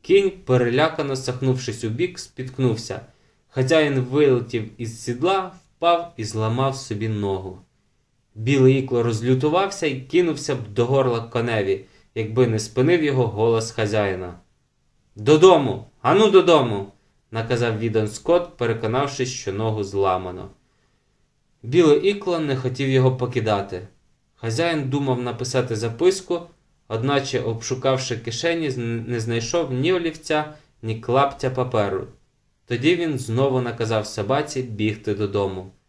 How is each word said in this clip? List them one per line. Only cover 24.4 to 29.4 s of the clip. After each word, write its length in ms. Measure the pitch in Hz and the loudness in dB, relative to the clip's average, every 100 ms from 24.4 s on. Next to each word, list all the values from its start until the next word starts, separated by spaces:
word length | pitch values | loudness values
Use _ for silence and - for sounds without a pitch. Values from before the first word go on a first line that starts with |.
| 117 117 170 156 131 | -6 -2 -2 -2 -2
думав 320 | 143 135 123 | -2 -2 -2
написати 540 | 123 120 127 131 120 107 | -4 -6 -2 -2 -2 -4
записку, 640 | 113 113 175 190 - 175 175 _ _ _ _ | -4 2 2 2 -4 -6 -6 _ _ _ _
одначе, 520 | 113 135 139 135 123 | -4 0 0 0 -4
обшукавши 760 | - 113 - 127 135 131 - - | -4 -6 -6 -2 0 0 -2 -6
кишені, 540 | - 113 170 170 151 | -6 -4 -2 -2 -2
зн-, 380 | 123 117 117 113 | -4 -4 -4 -4
не 120 | 120 | -4
знайшов 520 | 110 117 | -2 -4